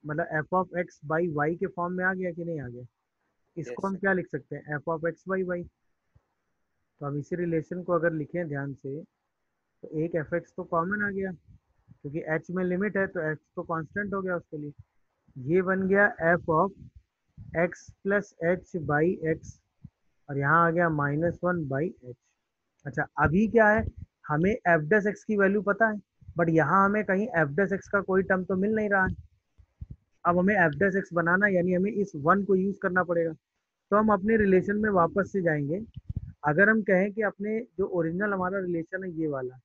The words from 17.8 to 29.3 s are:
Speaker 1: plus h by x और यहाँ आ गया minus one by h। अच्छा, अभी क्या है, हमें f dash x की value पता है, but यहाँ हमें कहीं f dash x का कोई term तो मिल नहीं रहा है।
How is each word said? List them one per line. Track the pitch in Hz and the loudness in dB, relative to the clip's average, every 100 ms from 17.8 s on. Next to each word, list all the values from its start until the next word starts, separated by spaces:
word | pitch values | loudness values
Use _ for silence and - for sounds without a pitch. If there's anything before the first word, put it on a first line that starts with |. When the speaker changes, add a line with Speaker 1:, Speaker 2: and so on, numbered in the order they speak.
| - - | -20 -10
Speaker 1:
plus | 196 202 196 _ 165 | -2 -2 -2 _ -2
h | 180 - 185 143 | -2 -4 -8 -2
by | 147 165 202 160 | 0 2 0 -4
x | 160 - - _ _ - _ _ _ _ | -4 -6 -20 _ _ -20 _ _ _ _
और | 139 | -4
यहाँ | 139 160 170 | 2 4 4
आ | |
गया | 165 175 | 4 2
minus | 156 143 143 170 170 | 2 0 0 -2 -2
one | 175 180 147 | -2 -2 -2
by | 135 170 - | -2 -4 -6
h। | 123 123 _ _ _ _ _ _ 143 | -18 -20 _ _ _ _ _ _ -10
अच्छा, | 131 147 - | -6 -6 0
अभी | 151 165 220 | 2 4 4
क्या | 220 214 | 6 6
है, | 214 226 - - _ - | 4 0 -8 -18 _ -4
हमें | 151 180 214 175 | 0 0 0 2
f | 170 151 | 2 4
dash | 214 202 | 2 2
x | 196 - | -6 -4
की | 214 | 2
value | 190 202 | 4 2
पता | 196 196 226 | 0 2 2
है, | 214 - _ - - | 0 -12 _ -16 -2
but | 170 | 2
यहाँ | 160 147 185 | 4 4 4
हमें | 196 208 | 4 2
कहीं | 208 190 220 165 | 0 0 0 2
f | 151 143 | 0 2
dash | 196 190 | 0 0
x | - | -2
का | 202 | -2
कोई | 190 190 | 2 0
term | 190 190 | 2 0
तो | 180 190 | 0 0
मिल | 202 | 0
नहीं | 220 208 | 0 2
रहा | 196 190 | 2 2
है। | - - | -2 -10